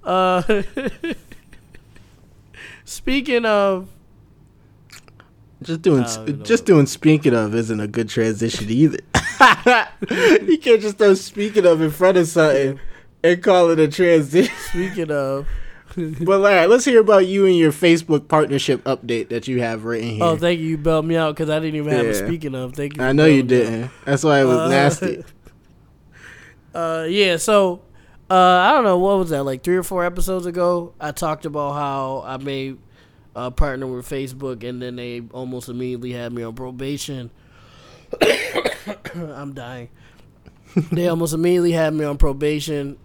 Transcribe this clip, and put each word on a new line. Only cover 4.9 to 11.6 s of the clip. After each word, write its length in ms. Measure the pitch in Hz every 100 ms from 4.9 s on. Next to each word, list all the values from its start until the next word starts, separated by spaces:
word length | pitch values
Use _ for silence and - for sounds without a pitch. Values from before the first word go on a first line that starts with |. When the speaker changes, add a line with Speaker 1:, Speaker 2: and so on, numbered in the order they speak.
| - - _ - _ _ _
Speaker 2:
Just 180 | - 165
doing 200 | 175 143
Speaker 1:
I 40 | 120
Speaker 2:
s-, 120 | 113
Speaker 1:
don't 120 | 113
even 100 | 143
know 60 | -
Speaker 2:
just 180 | 226
Speaker 1:
what 40 | -
Speaker 2:
doing 180 | 170 139
speaking 480 | - 156 156 147
of 220 | 117 107 117
isn't 240 | 113 110
a 80 | 104
good 220 | 113 110
transition 600 | - 113 104 117 - 104
either. 300 | 117 156 - - - - -
<laughs> 480 | 254 - - 247 - - -
You 480 | 311 480 320 196 320
can't 220 | 269 226
just 160 | 214 202
throw 160 | 208
"speaking 520 | 190 - - 208 214